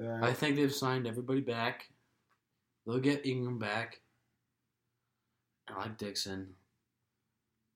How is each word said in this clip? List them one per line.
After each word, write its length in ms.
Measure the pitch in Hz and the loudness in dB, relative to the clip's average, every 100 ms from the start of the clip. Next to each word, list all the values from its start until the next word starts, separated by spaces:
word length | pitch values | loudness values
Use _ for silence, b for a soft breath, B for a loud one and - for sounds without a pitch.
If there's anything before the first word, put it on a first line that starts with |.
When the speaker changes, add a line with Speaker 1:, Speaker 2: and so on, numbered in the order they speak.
Speaker 1:
uh, 220 | 113 113 117 | -4 2 2
Speaker 2:
I 80 | |
think 220 | 123 151 143 | 4 2 4
they've 160 | 139 | 4
signed 320 | 139 131 131 117 | 4 2 2 0
everybody 340 | 120 123 135 | -4 0 0
back. 480 | 123 117 117 - - _ _ _ _ _ _ _ _ _ 113 | 2 0 0 -2 -14 _ _ _ _ _ _ _ _ _ -2
They'll 120 | 127 | 2
get 260 | 139 143 139 | 2 2 0
Ingram 340 | 127 123 120 | -2 -2 -2
back. 420 | 104 110 117 - _ _ _ _ _ _ _ _ _ _ _ _ _ _ _ _ - | -2 -2 -2 -10 _ _ _ _ _ _ _ _ _ _ _ _ _ _ _ _ -10
I 80 | 98 | -6
like 140 | 107 107 | -6 -4
Dixon. 580 | 104 - 98 95 95 - _ _ _ _ _ _ _ _ _ _ _ | -6 -4 -4 -6 -8 -14 _ _ _ _ _ _ _ _ _ _ _